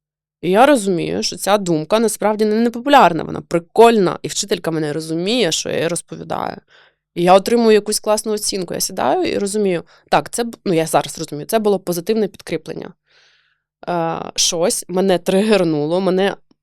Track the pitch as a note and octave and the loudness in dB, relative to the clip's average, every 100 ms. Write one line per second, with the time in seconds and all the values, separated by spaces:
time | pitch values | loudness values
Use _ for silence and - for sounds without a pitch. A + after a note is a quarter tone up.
0 | _ _ _ _ E3 F#3+ C4+ C#4 G3 F3 | _ _ _ _ 0 4 6 4 2 -2
1 | D#3 F3+ A3 - F#3 G#3 F#3 D#3+ D#3 G#3+ | -2 -4 -6 -6 -2 0 0 -2 0 0
2 | A3+ - G3+ G#3+ G#3+ G#3+ A#3 A#3 B3+ C#4+ | 0 -2 -2 0 0 0 0 -2 4 6
3 | F#3 E3 - D#3 - E3+ - - A#3 A#3 | 6 2 -6 -10 -4 -4 -2 6 6 6
4 | F3 - - - G3+ F#3+ E3 D#3+ D3+ D3+ | 2 0 -8 -6 -4 -4 -4 -4 -4 -6
5 | D#3+ D#3+ F3+ B3+ F3+ - - - D#3 E3+ | -6 -4 -2 0 0 -2 -4 -4 -2 -4
6 | - E3 E3 - - - _ _ _ _ | -10 -14 -8 -6 -6 -8 _ _ _ _
7 | _ - E3 G3 G3 A#3+ A3+ G#3+ G#3 G#3 | _ -2 6 6 6 2 6 4 2 -4
8 | - G#3+ A3 G#3+ G#3+ G3+ E3+ - - F#3+ | -2 -2 -2 -4 -4 -6 -6 -6 -6 -2
9 | - F4 E4+ - G3+ G#3+ G3 F3 - _ | 0 0 0 -2 -2 0 0 -2 -6 _
10 | - E3+ D3 - A#3 - - D#3+ D#3 D#3 | 0 0 0 -6 -6 -6 -2 0 2 0
11 | - - D#3 D3 D3 A3 G#3 G3 - F3 | 0 -8 -8 -8 -2 0 0 -2 -2 -6
12 | E3+ A3 G3 - - D#3+ - - - - | -2 -2 -2 -6 -8 -8 -8 -12 -12 -18
13 | _ _ _ _ _ _ _ _ - F3 | _ _ _ _ _ _ _ _ -6 -4
14 | E3 E3 - - - F3 F3+ - - F#3 | -2 -4 -8 -6 -4 0 -2 -2 -4 -2
15 | F#3+ F3 F3 F#3+ G#3+ G#3 F3 D3+ D3 F3+ | 2 0 2 0 2 2 2 0 0 0
16 | F#3+ F#3 G3 - _ _ | 0 0 0 -4 _ _